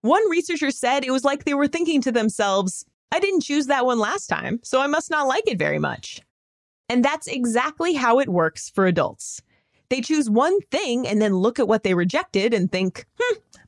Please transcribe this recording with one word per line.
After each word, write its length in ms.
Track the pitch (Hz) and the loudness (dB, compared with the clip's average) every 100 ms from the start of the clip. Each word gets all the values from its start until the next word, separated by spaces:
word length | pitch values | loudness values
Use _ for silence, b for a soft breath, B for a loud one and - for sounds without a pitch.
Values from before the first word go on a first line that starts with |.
One 280 | 220 370 427 | 4 4 4
researcher 400 | 339 349 330 277 | 0 -2 -2 -2
said 340 | - 240 277 | 0 0 0
it 80 | 262 | 0
was 140 | 262 | 0
like 180 | 277 285 | 0 0
they 120 | - | -2
were 120 | 285 285 | 0 0
thinking 340 | 339 330 294 | 0 0 0
to 100 | 247 | 0
themselves, 760 | 233 220 - 202 196 190 - - _ _ | 0 0 0 0 0 -2 -6 -16 _ _
"I 80 | 330 | -2
didn't 220 | 392 370 | 0 0
choose 240 | - 285 | 0 -2
that 220 | 262 277 254 | 0 0 2
one 100 | 240 | 0
last 300 | 208 392 - | -2 -4 -4
time, 320 | 156 - 233 | -4 -4 -8
so 180 | - 262 | -2 0
I 60 | |
must 240 | 285 302 - | 2 -2 -2
not 180 | 311 277 | -2 0
like 200 | 302 440 | 0 -2
it 100 | 190 | -2
very 220 | 147 151 | -2 0
much." 420 | 147 - - - _ _ _ _ _ _ - | -4 -6 -14 -18 _ _ _ _ _ _ -2
And 140 | 247 | 2
that's 240 | 269 311 - | 2 0 -6
exactly 680 | 269 240 226 277 302 339 | -4 0 0 -2 -2 -2
how 260 | 302 247 254 | 2 4 4
it 80 | 269 | 2
works 420 | 175 160 - - | 2 0 -2 -6
for 160 | - | 2
adults. 560 | 185 170 - - - - _ _ _ _ _ | 2 2 -2 -4 -14 -14 _ _ _ _ _
They 120 | 262 | -4
choose 280 | 240 311 240 | 0 0 2
one 300 | 214 302 392 - | 2 4 0 0
thing 380 | 302 330 240 254 | -4 -2 -2 0
and 140 | 208 | 0
then 160 | 214 185 | 2 2
look 200 | 208 240 | 0 0
at 100 | 214 | 0
what 160 | 220 | 2
they 100 | 196 | 2
rejected 600 | 175 175 294 370 196 214 | 2 2 0 -2 -2 0
and 180 | 226 180 | 2 0
think, 340 | 185 190 - - - | 0 -2 -4 -20 -4
"Hmm, 200 | 494 440 _ b | -2 -2 _ b